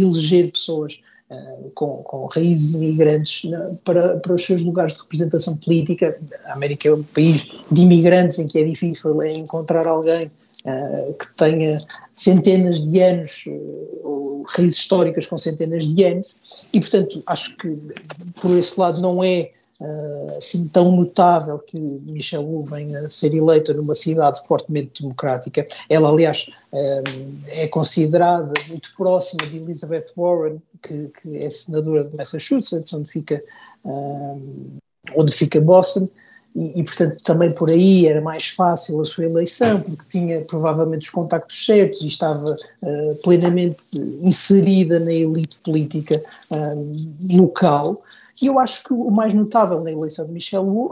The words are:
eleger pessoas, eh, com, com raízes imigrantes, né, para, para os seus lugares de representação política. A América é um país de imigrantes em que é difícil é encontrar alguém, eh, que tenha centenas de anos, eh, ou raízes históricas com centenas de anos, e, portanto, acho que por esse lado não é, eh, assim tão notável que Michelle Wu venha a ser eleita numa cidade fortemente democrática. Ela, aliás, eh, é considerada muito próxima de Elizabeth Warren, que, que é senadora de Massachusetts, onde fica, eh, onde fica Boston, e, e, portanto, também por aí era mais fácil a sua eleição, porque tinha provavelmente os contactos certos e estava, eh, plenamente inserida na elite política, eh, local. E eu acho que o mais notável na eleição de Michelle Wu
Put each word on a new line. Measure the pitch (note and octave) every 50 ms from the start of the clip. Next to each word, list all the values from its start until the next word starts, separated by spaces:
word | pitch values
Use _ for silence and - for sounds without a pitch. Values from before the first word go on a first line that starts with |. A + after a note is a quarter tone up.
eleger | F#3+ F#3 E3 E3 D3+ D#3 F#3 F3 F3 F3
pessoas, | - - - - E3 D3+ D3+ D3 - - _ _ _ _ _ -
eh, | C3 C3 C3+ C3+ - C3 C3+ C3+ -
com, | - - - - - -
com | - - C3+ B2+
raízes | - - D#3+ E3+ F3 E3+ D#3 D3+ D3+ E3
imigrantes, | D#3 D#3+ D#3 D#3 D#3 D#3+ D3+ D3+ D3+ D#3 - - - - E3
né, | E3+ E3 E3+ - F3 - -
para, | F#3+ F3 F3 F3 F3+ F3+
para | E3 - F3+ F3+
os | F3 -
seus | - F#3+ F3 E3
lugares | F3 E3+ F3+ E3 D#3+ D#3
de | -
representação | - - - D3+ E3+ D#3 E3+ D#3+ - F#3 D#3
política. | D3+ - E3+ E3+ E3 D3+ - E3+ - F3+ D#3 - - D#3+ C#3+ - - -
A | - C3
América | C3+ C#3+ D3 D3 D3 - D3+
é | D3+
um | D3+ D3
país | - - C#3+ D#3 E3 D#3+ C#3 - - - - - -
de | D3+ D3
imigrantes | F3+ F3+ F3 E3+ E3 F3 F3+ F#3 F3+ E3+ - -
em | D#3+
que | D3 - D#3+
é | D3+
difícil | E3 D#3 - F3+ E3+ D#3 - - D#3 D3+ D#3
é | D3+ D#3
encontrar | D#3 D#3+ D#3+ D#3 - E3 D#3+ - E3 E3 E3
alguém, | E3 D#3+ D#3+ D#3+ E3 E3 E3+ E3 D3+ _ _ _ _ - - -
eh, | C3+ C3 C3 C#3+ C#3 C#3 D3 C#3 C#3 -
que | - - - -
tenha | - E3+ D#3 D#3+ D#3+ D#3+ D#3 D3+ D3+ - - - - - - -
centenas | - - F#3+ F#3 F3+ - G3+ F#3 F#3 F#3 F3+ E3+ D#3 D3+
de | D#3 E3 F#3
anos, | F3+ F#3 F3+ E3+ D#3+ D3+ - - -
eh, | D#3 D3 D3 D3+ D3 C#3+ D3+ D#3 - - - -
ou | D3 C#3+ C#3 C#3+ C#3 C#3+ C#3+ C3+
raízes | - - - F3+ F3 D#3 -
históricas | - - F#3+ F3+ E3+ D#3+ D#3 E3 D3+
com | - F3
centenas | D#3 - E3+ D#3 D#3 E3 D#3+ E3 E3 D#3
de | D3+ D#3+ F#3+ F#3+
anos, | F3 F3 F3+ G3 - - _ _ - - - - - -
e, | G3+
portanto, | - - - G3 F#3+ - - D#3 -
acho | - E3 - - - -
que | - - E3+ D#3 D3 D3 D3+ - - - - - - F3 F3+ F3 -
por | - F3+ F3+
esse | F3 F3 - -
lado | G3 F#3 E3+ D#3 E3+
não | F3+ F#3 F3+ F3+ F#3
é, | F#3 F#3 F3 E3 - _ _ _ _ _ -
eh, | D3+ D3+ D3+ D3+ D3+ D3 D3 C#3+ C#3+ D3+ D3
assim | D3 - - - F3 E3+
tão | D3+ - F#3 F3 F3+
notável | F3+ F3+ F3 F3 - - F3+ F3 F3 D#3+ D3+ D3+ D3 D3
que | - - - E3 D#3 C#3+ C#3 C3+ C#3+ D3+
Michelle | D#3 D3+ - - F3 D3 D3
Wu | D#3 D#3+ D#3 D3
venha | C#3 D3 D3 D3 D3 D3 C#3+
a | D3+ D3
ser | - - - D3 D3+
eleita | D#3+ D#3 E3 D#3+ D#3 D#3 D#3 C#3+
numa | D3 D3+ D3 D3+
cidade | - - D#3+ D#3+ D#3+ D3+ C#3+ C#3 - -
fortemente | - D#3+ C#3 - - D#3 D3 C3+ B2 - -
democrática. | D3 C3+ C3 - - C#3 B2+ B2+ B2+ - - D3+ C#3+ - - - - -
Ela, | D#3 D#3+ D#3 D3
aliás, | D#3 D#3+ E3 D3+ D3 - - - - _ _ - -
eh, | C#3 C#3+ C#3 C#3 C3+ C3+ C3+ C3 C3 C3+ C#3 C#3 C#3+ -
é | - - D#3+ D#3
considerada | D3+ - D#3+ D3+ - - F3 D#3 D3+ D#3+ F3 F3 F3 F3 E3+ D#3 C#3+ D3 C#3+ C#3+
muito | D#3 E3 D3+ - - _
próxima | - F#3 F#3 F#3 F3+ F#3 - - D#3+ D3+
de | D3 D#3+
Elizabeth | D#3+ D#3+ E3 E3 D3 E3 D3+ E3 D#3 D#3+ - -
Warren, | F3 F3 F3 F3 E3+ D#3 D#3 D#3 D#3+ _ _ _ - -
que, | - D#3+ D3 D3+ C#3 _ _
que | - D#3+ D3+
é | D3 C#3+ D3+
senadora | D3+ - - - D#3 D#3 D#3 D#3 D#3 D3+ D3
de | D3 D3+
Massachusetts, | D3 C#3 - - D3+ - - C#4 C4 - - F3+ D#3+ D#3+ - E3+
onde | D3+ D3+ -
fica, | - E3 D3+ - D3+ D3 - - - - - - _ _ -
eh, | - C#3 C#3 C#3 C#3+ C#3+ C#3+ C#3+ C#3 C#3+ C#3 C3+ C#3 C3+ C3+ C3+ C3+ C3+ C#3 _ _ _ _ - - -
onde | D3+ D#3 D3
fica | - - D#3+ C#3 - D#3
Boston, | D3+ D#3+ F#3 F#3 F3+ F#3 - G3+ F#3+ F#3+ _ _ _ _ _ _ _ _ -
e, | D#3+ E3 D#3 - F3
e, | D#3
portanto, | - - - F3 D#3 D3+ - -
também | - D#3+ D#3+ E3+ E3 D#3
por | - E3+ D#3
aí | E3 E3+ F3+ G3 F#3+ F#3 E3+
era | D#3 D3+ D3+
mais | D3+ D#3+ D#3+ D#3+ -
fácil | - - - F#3 F3 E3+ - - - D3+ D#3
a | D3+
sua | D#3 - - E3
eleição, | E3 E3 E3 F3 E3+ - - B3 A3+ G#3+ F#3+
porque | - - D3+ D3 - -
tinha | - F#3 F3 E3+ E3 D#3+
provavelmente | D#3 - F3 D#3+ D#3+ D#3+ D3+ D#3+ E3 D#3+ D#3+ D3+ -
os | -
contactos | - F3+ E3 - E3+ E3 - - - - -
certos | - G#3+ G#3 F#3+ G3 G3 -
e | D#3
estava, | D3 - - F3 D#3 D3+ D3 D3 D3+ D3 - - - _ - G3
eh, | D3+ D3 D3 D3+ D3+ D3+ D3+ -
plenamente | F3+ F3 E3+ F3 F3 F3 F3+ F3+ F3 D#3 - - - - D3 C#3+ - B2 C#3+
inserida | F3 F#3+ - - - - G3 G3 E3 G3 G3 F#3+ F3+ D#3+ E3+ E3
na | E3 E3 E3
elite | E3 E3 D#3+ D#3+ D#3+ D#3+ - - -
política, | - E3+ D#3 D#3 D3+ C#3+ - D#3 D3+ - D#3 D3+ D#3 - - - - -
eh, | D#3+ D3+ D3+ D3 D3+ D3 D3 D3 D3+ D#3 D#3+ D#3+ D3 D3+ F3+ F#3 F3
local. | F#3 F#3 - - - F#3 E3 D3 C#3+ D3 E3 G#3 - _ _ - - - - - -
E | B3+
eu | C#4 C4+
acho | C4+ B3+ - - - -
que | - C4
o | A#3 D4 C#4
mais | G3+ A3+ A3 G#3+ G3
notável | G#3+ G#3 G#3+ - A#3 G#3 F3+ F3+ D#3+
na | E3 E3
eleição | D#3 D3+ D#3+ D3+ D#3 - D#3
de | D#3
Michelle | E3+ E3+ - - G3+ G3 F#3+
Wu | G3 G3 A3+ B3+ F#4+